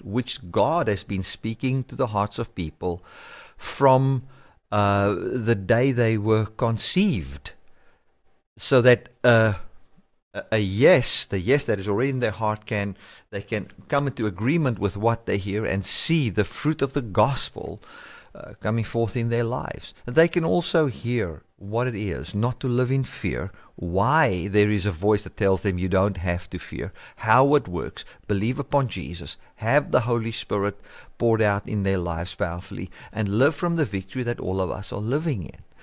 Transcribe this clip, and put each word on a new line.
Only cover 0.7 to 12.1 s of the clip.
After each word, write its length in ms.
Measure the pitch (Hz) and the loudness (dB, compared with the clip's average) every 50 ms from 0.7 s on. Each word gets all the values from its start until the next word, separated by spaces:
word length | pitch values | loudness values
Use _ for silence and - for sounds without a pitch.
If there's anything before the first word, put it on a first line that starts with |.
| 160 175 139 | 2 2 0
has 160 | 110 101 95 - | 0 -2 -2 -4
been 200 | - 101 92 92 | -4 -4 -4 -4
speaking 600 | - - - - 113 113 - - 131 131 135 123 | -6 -8 -6 -6 -6 -4 -4 -2 -2 -2 -2 -4
to 100 | - 120 | -4 -4
the 120 | - 131 | -4 -4
hearts 300 | 117 110 101 101 107 - | -2 0 0 -2 -2 -2
of 180 | - - - - | -6 -8 -6 -6
people 480 | - 85 78 - - 90 90 85 85 - - - - - - - - - - _ | -6 -6 -6 -6 -6 -4 -4 -4 -6 -8 -16 -20 -20 -20 -20 -20 -20 -20 -20 _
from, 680 | - - - - - 139 135 131 131 135 135 135 127 - - - - - - _ _ _ - | -14 -12 -10 0 4 6 6 6 6 4 2 0 -2 -4 -8 -16 -20 -20 -20 _ _ _ -2
uh, 440 | 107 104 101 101 101 101 101 101 101 | 0 2 4 4 4 4 2 2 0
the 380 | 85 90 - - 123 107 113 117 | 0 -2 -4 -4 0 2 2 2
day 360 | 98 95 90 117 117 131 139 | 2 2 2 4 4 4 2
they 260 | 127 120 120 113 113 | 2 2 2 2 2
were 280 | 107 101 110 110 110 107 | 2 2 4 4 2 2
conceived. 1080 | 107 - - 123 113 113 101 - - - 175 208 208 143 92 73 67 67 - - - - - - - - _ _ - _ _ _ _ _ _ _ _ _ _ _ _ _ | -2 -2 -2 0 0 0 -2 -4 0 2 2 2 2 2 -2 -4 -6 -10 -12 -14 -16 -18 -20 -20 -20 -20 _ _ -20 _ _ _ _ _ _ _ _ _ _ _ _ _
So 240 | - - - 139 127 | -12 0 4 4 6
that, 280 | 117 127 123 - - - _ _ - | 8 8 6 6 2 -6 _ _ 4
uh, 300 | 123 120 113 113 110 101 - - - - - - - - - _ _ _ _ _ _ - | 6 6 6 6 4 2 -2 -6 -12 -14 -20 -20 -20 -20 -20 _ _ _ _ _ _ -12
a, 100 | 104 - - | -12 -4 -2
a 80 | 110 107 | 0 0
yes, 640 | 104 95 95 104 131 170 185 135 117 - - - - | 0 0 2 6 6 8 8 6 4 2 -2 -4 -4
the 140 | - 104 95 | -4 -4 -2
yes 240 | 85 104 135 147 - | 0 2 2 2 2
that 160 | - 107 98 | 0 -2 -2
is 80 | 95 | -2
already 220 | 104 101 104 131 | -2 0 0 0
in 100 | 139 | 0